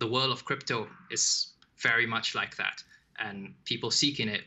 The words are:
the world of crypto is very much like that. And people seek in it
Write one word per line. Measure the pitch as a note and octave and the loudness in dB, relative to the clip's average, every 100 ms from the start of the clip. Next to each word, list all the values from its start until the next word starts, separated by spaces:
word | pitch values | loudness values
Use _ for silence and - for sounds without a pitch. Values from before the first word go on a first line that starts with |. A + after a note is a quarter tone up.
the | A2+ | 0
world | B2+ C3 | 2 2
of | A#2+ | 0
crypto | - C3+ - A#2+ G2 - - | -2 -4 0 -2 -2 -10 -6
is | A2+ - - - - _ - | 0 2 2 -2 -8 _ -2
very | B2 A#2 | 2 4
much | A#2 A2+ - | 4 2 -2
like | A2 G2+ - | -2 -2 -2
that. | F#2+ - - - _ - | -4 -4 -12 -20 _ -8
And | G#2+ G2 F#2+ - | -6 -6 -12 -10
people | - A#2 A#2 | -4 -2 0
seek | - C#3+ C#3 | 2 2 2
in | A2 | -2
it | G#2 | -4